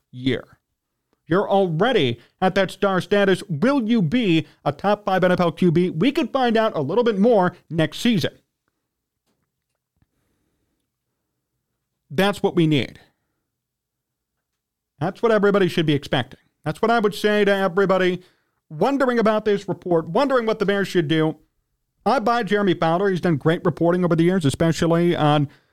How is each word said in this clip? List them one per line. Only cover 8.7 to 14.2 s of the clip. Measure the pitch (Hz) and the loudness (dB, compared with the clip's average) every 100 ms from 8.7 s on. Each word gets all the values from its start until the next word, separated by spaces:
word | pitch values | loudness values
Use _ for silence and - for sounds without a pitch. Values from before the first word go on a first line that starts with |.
| _ _ _ _ _ _ _ _ _ _ _ _ _ _ _ _ _ _ _ _ _ _ _ _ _ _ _ _ _ _ _ _ _ _ | _ _ _ _ _ _ _ _ _ _ _ _ _ _ _ _ _ _ _ _ _ _ _ _ _ _ _ _ _ _ _ _ _ _
That's | 143 196 202 | -2 -2 0
what | 190 165 | -2 2
we | 156 | 2
need. | 147 - - _ _ _ _ _ _ _ _ _ _ _ _ | 0 -2 -10 _ _ _ _ _ _ _ _ _ _ _ _